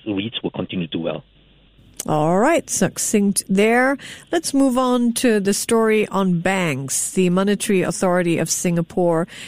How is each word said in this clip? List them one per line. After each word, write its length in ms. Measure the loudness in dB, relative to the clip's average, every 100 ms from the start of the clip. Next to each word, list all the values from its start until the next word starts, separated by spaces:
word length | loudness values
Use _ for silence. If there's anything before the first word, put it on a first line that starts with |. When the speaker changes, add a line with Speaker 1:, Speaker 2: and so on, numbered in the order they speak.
| -6
Speaker 1:
reits 380 | -6 -6 -6
will 80 | -8
continue 340 | -6 -8 -6 -6
to 60 |
do 80 | -6
well. 240 | -6 -8 -12 _ _ _ _ _ -20 -12 -4
Speaker 2:
All 320 | 0 2 2
right, 320 | 2 0 -2
succinct 760 | -2 -2 -2 -2 0 2 0 0
there. 500 | 2 2 2 2 -2 -6 -18 -6
Let's 240 | -4 -2
move 240 | 2 2 2
on 360 | 2 2 0
to 260 | 2 2 2
the 140 | 2
story 520 | 0 2 2 4 2 0
on 320 | 0 0 2
banks. 720 | 0 0 -2 -4 -4 -6 -4
The 180 | 0 2
Monetary 520 | 2 2 0 0 0
Authority 560 | 0 0 0 2 2 0
of 100 | 0
Singapore 760 | -2 0 0 -2 0 2 2 -2 -8